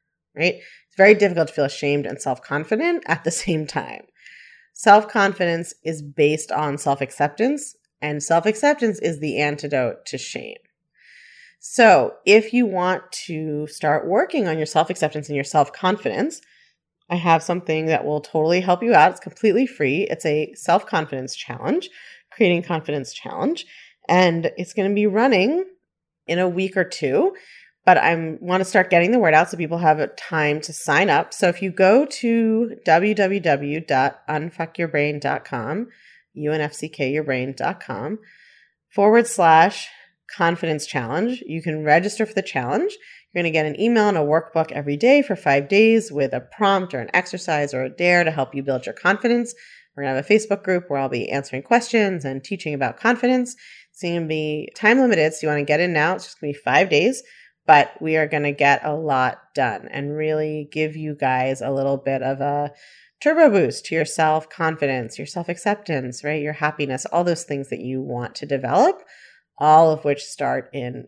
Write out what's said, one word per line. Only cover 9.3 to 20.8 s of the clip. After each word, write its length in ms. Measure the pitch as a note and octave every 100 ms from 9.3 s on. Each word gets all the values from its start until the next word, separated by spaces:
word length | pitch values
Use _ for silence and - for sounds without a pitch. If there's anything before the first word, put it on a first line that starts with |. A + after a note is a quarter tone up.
| G#2
antidote 680 | D3 D3 D3 C#3 B2 - -
to 140 | C3+
shame. 380 | - - - - _ _ _ _ _ - - - - _
So 540 | - - A3+ E3+ A#2+ - -
if 280 | G#3+ A3
you 120 | A#3+ A#3
want 460 | F#3 F3+ F3+ - - -
to 420 | D#3+ D#3 D3 D3+
start 400 | - D#3 D3 -
working 400 | G3 F#4 D#4 F#3+
on 100 | D#3+
your 80 | D3+
self-acceptance 600 | D#3+ E3 F#3 D3+ D3+ C#3+
and 80 | C#3+
your 80 |
self-confidence, 1000 | C#3 D#3 C#3 - F#3 G#3 - G2+ C4+ - _ _ _ _ _ _ _
I 80 | F3
have 260 | E3+ E3
something 440 | - F3+ F3 D#3 D#3+
that 180 | D#3 -
will 160 | D3+
totally 400 | D3 D#3+ D#3 F3
help 200 | F#3 F3+
you 140 | A#3 F#3+
out. 160 | D#3+
It's 80 | F#3
completely 480 | - - A3 G3 C4
free. 400 | - C3+ D3 -
It's 160 | D#3+ E3
a 280 | D3+ D3+ -
self-confidence 800 | - F3+